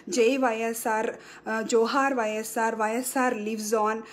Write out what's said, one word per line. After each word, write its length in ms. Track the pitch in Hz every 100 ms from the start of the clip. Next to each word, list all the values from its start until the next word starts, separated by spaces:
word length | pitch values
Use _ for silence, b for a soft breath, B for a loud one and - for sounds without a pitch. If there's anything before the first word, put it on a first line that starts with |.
| B
జై 280 | 214 226 269
వైఎస్ఆర్, 760 | 254 220 226 233 240 220 226 - B B -
ఆ, 120 | 220
జోహార్ 520 | 208 233 226 277 277
వైఎస్ఆర్, 600 | 262 214 214 226 240 226 226
వైఎస్ఆర్ 580 | 214 226 254 269 254
lives 400 | 233 208 220 208
on. 280 | 220 214 220 220